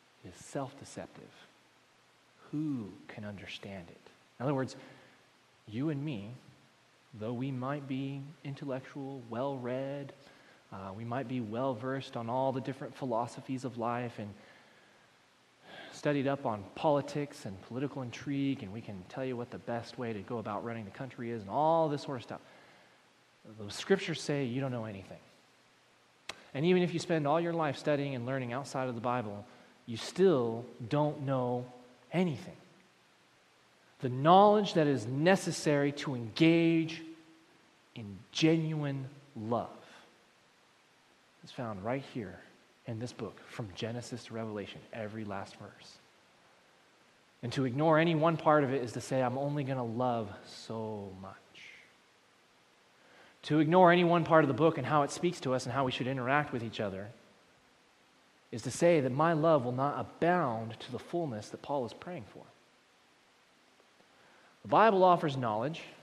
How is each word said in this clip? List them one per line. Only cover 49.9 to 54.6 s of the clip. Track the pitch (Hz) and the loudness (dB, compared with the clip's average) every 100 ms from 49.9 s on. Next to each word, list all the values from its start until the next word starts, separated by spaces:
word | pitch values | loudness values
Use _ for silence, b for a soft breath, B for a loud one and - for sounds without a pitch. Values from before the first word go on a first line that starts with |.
| 113 127 117 104 95 - | 0 0 0 -4 -10 -16
so | - - 113 110 104 101 95 | -16 -10 -6 -6 -6 -10 -12
much." | 95 98 - - - - - _ _ _ _ _ _ _ _ _ _ _ B B B B | -14 -16 -20 -20 -20 -20 -20 _ _ _ _ _ _ _ _ _ _ _ B B B B
To | - 151 | 0 4
ignore | 151 185 175 | 8 10 10
any | 175 | 10
one | 175 175 | 8 4
part | 151 160 | 8 8
of | 147 | 8
the | |
book | 123 | 6